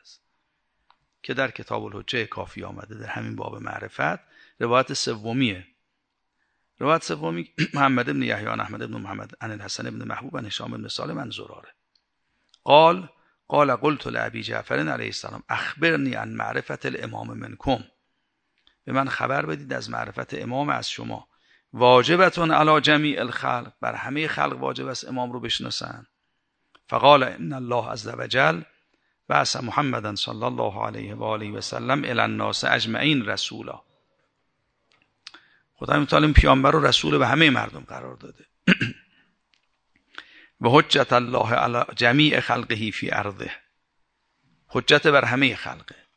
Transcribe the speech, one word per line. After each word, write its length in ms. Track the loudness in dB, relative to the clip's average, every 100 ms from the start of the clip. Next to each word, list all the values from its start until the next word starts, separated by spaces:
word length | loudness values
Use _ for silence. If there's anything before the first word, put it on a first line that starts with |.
است 200 | _ -20 _ _ _ _ _ _ _ _ _ _
که 100 | -8
در 180 | -4 -4
کتاب 320 | -6 -8 -8
الحجه 420 | -6 -10 -6 -6 -6
کافی 380 | -8 -12 -12
آمده، 320 | -12 -14 -16 -16
در 120 | -12
همین 280 | -10 -10 -10
باب 260 | -10 -10
معرفت، 580 | -12 -10 -12 -4 -4 -4 _ _ _ _
روایت 340 | 2 2 2
سومیه. 760 | -4 -4 -4 -4 0 -2 -2 -12 _ _ _ _ _ _ _ _ _ _ _
روایت 240 | 0 0
سومی 460 | 0 -6 -6 -6 -8 -4
<clears throat> 120 | -4
محمد 320 | 2 2 2 0
بن 180 | -2
یحیی 220 | -2 -4 -4
عن 140 | -6
احمد 200 | -6 -8
بن 180 | -10 -10
محمد 340 | -10 -12 -14 -12
عن 100 | -12
الحسن 480 | -10 -10 -8 -8 -10
بن 80 | -8
محبوب 300 | -10 -8 -10
عن 80 | -8
هشام 260 | -10 -8
بن 160 | -10 -10
سالم 320 | -8 -8 -8
عن 100 | -10
زراره. 400 | -12 -16 -18 -20 _ _ _ _ _ _ _ _ _
قال، 460 | 6 8 8 4 -6 _ _ _ _
قال 280 | 2 2 2
قلت 320 | 0 -2 -4
لابی 360 | -4 -4 -6
جعفر 460 | -6 -8 -4 -4 -2
علیه 160 | -4 -6
السلام 380 | -8 -10 -14 -8
اخبرنی 640 | -6 -6 -2 0 2 -2
عن 160 | -4 -8
معرفت 560 | -6 -4 -6 -6 -8 -8
الامام 520 | -8 -8 -10 -10 -12
منکم، 460 | -14 -6 -2 -2 -4 _ _ _ _ _ _ _ _ _ -4
به 60 |
من 160 | -2 -2
خبر 380 | -4 -2 -2 -2
بدید 280 | -6 -6
از 160 | -8 -6
معرفت 440 | -8 -8 -8 -8
امام 360 | -8 -6 -4 -2
از 200 | -2 -4
شما. 380 | -8 -10 -10 -14 _ _ _ _
واجبة 800 | 4 8 8 8 6 4 4 2
علی 280 | 4 6 6
جمیع 400 | 6 4 2 -2
الخلق، 520 | -4 -4 -2 -4 -6 _
بر 140 | -6 -6
همهٔ 320 | -6 -6 -4
خلق 300 | -2 -2 -2
واجب 300 | -6 -4 -8
است 200 | -8 -8
امام 240 | -6 -6
رو 80 | -6
بشناسن. 640 | -6 -6 -4 -8 -8 -12 -18 _ _ _ _ _ _ _ _
فقال 360 | 4 8 8
ان 300 | 6 -4 -8
الله 360 | -8 -2 -2 -2
عز 180 | -8 -10
وجل 540 | -10 -2 2 2 2 -8 _ _ _ _ _ 0
بعث 280 | 2 2 -2
محمداً 600 | -4 -2 -2 -2 -4 -6
صلی 280 | -6 -4
الله 420 | -6 -2 -4 -4 -6
علیه 300 | -6 -10 -6
و 80 |
آله 280 | -4 -4 -6
و 100 | -8
سلم 420 | -8 -6 -4 -4
الی 160 | -2 0
الناس 440 | 0 -2 -4 -2
اجمعین 640 | 0 0 0 0 2 2 0
رسولا. 560 | -4 -6 -8 -12 -14 _ _ _ _ _ _ _ _ _ _ _ _ _ _ -20 -20 _ _ _ _
خدای 240 | 0 2
متعال 240 | 4 4
این 100 | 8
پیامبر 380 | 8 8 6 6
رو 140 | 4 4
رسول 320 | 2 2 2
به 100 | 4
همهٔ 220 | 4 4
مردم 300 | 4 -2 -8
قرار 360 | -14 -14 -14 -16
داده. 300 | -20 -20 _ _ 0
<clears throat> 1900 | 2 0 -8 _ _ _ _ _ _ _ _ _ _ _ -20 -20 -20 -20 _
و 80 | 6
حجت 440 | 6 6 2 4
الله 400 | 4 4 0 2
علی 300 | 2 2 0 -2 2
جمیع 440 | 4 6 4 4
خلقه 520 | 2 -2 0 -4 -4
فی 200 | -4 -4
ارضه، 400 | -4 -4 -8 -12 -12 _ _ _ _ _ _ _ _ _ _ _
حجت 400 | -2 4 4 6
بر 180 | 4 4
همهٔ 300 | 2 0 0
خلقه. 400 | -10 -12 -16 -20 _